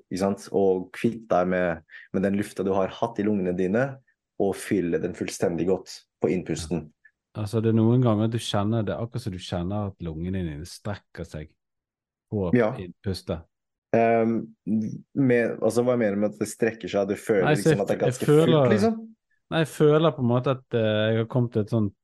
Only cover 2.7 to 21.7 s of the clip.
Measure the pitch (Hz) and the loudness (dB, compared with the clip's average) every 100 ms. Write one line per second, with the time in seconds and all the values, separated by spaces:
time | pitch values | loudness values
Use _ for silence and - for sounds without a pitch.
2.7 | 95 95 - 117 - 104 104 90 90 90 | 0 -2 -2 -4 -2 -2 0 -2 -2 0
3.7 | 110 135 - _ _ _ - 98 92 - | 0 -2 -6 _ _ _ -4 -2 -2 -2
4.7 | 101 85 82 90 87 92 - 98 82 87 | -2 0 -2 -4 -6 -8 -4 -2 -2 -2
5.7 | 92 - - _ _ - 90 82 80 80 | -2 -4 -20 _ _ -2 -2 -2 -6 -4
6.7 | 85 76 _ _ _ _ - 104 113 113 | -6 -6 _ _ _ _ -10 -4 0 2
7.7 | 110 110 123 123 104 113 117 - 104 101 | 4 6 6 4 2 0 -2 -4 -2 0
8.7 | 113 101 78 113 120 104 90 - 90 87 | -2 -2 -4 -6 -8 -8 -10 -6 -6 -4
9.7 | 104 101 - 85 78 87 95 85 73 85 | -4 -6 -8 -10 -8 -6 -4 -6 -8 -12
10.7 | - 107 101 - - 80 78 76 _ _ | -12 -10 -10 -12 -14 -12 -12 -14 _ _
11.7 | _ _ _ _ _ _ 107 90 120 110 | _ _ _ _ _ _ -4 2 2 2
12.7 | 123 90 - 101 90 - 85 - _ _ | -2 -10 -10 -8 -8 -6 -8 -10 _ _
13.7 | _ _ 113 113 113 113 113 113 - - | _ _ 2 4 4 2 0 -4 -10 -4
14.7 | 110 110 - - - 131 120 117 - 110 | -4 -4 -8 -8 0 2 2 0 0 0
15.7 | 117 123 123 107 98 104 104 104 - 113 | 2 2 2 0 0 -2 -2 -6 -2 -2
16.7 | 110 113 101 98 101 - 104 143 151 160 | -2 -2 -2 0 -2 0 2 4 4 2
17.7 | 120 98 107 110 123 - 151 160 156 123 | 2 0 0 -2 0 4 4 6 4 4
18.7 | 113 220 220 - - _ _ - 160 156 | 4 2 0 -8 -20 _ _ -4 -2 -2
19.7 | - 151 156 165 147 120 123 135 131 - | 4 4 6 4 2 2 2 0 -2 -2
20.7 | 117 110 107 110 113 110 127 120 113 101 | 0 2 2 2 2 0 0 0 0 0